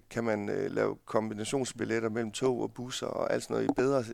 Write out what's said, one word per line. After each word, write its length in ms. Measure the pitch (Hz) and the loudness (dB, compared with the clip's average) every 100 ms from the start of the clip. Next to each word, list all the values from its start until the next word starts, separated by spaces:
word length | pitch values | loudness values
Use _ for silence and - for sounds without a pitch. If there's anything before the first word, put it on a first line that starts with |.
| - | -6
kan 140 | 117 | -2
man, 240 | 117 104 101 | 2 2 2
øh, 220 | 98 98 | 0 0
lave 260 | 95 104 101 | 2 0 0
kombinationsbilletter 1040 | - 110 110 104 110 139 123 113 110 113 113 | 0 0 0 -4 -2 -2 -2 -2 0 0 0
mellem 220 | 107 113 | 0 -2
tog 280 | - 131 120 | 0 2 2
og 100 | 110 | -2
busser 340 | 113 123 - 117 | -4 -8 -6 -4
og 260 | - - | -2 0
alt 100 | 120 | 0
sådan 120 | - | 0
noget 160 | 117 113 | 0 2
i 20 | - | 2
bedre, 280 | 131 139 113 | 4 2 0